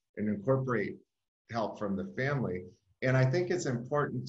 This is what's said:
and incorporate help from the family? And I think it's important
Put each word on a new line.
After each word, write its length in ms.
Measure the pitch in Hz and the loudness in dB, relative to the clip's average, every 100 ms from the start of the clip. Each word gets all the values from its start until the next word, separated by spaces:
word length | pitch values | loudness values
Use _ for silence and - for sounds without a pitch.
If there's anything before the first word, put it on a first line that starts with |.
| _ - | _ -4
and 100 | 107 | -2
incorporate 720 | 101 131 131 131 113 101 - _ _ _ _ - | 0 2 2 2 0 0 -6 _ _ _ _ -6
help 280 | 117 101 - | -4 -4 -2
from 160 | 101 95 | -2 -2
the 160 | 98 - | -4 -2
family? 420 | 135 139 98 92 - - _ - | 0 0 -2 -4 -8 -20 _ -2
And 140 | 127 131 | 2 4
I 80 | |
think 260 | 127 175 180 | 6 4 2
it's 180 | 185 143 | 0 0
important 600 | 120 - 147 139 127 | -4 -2 0 0 -4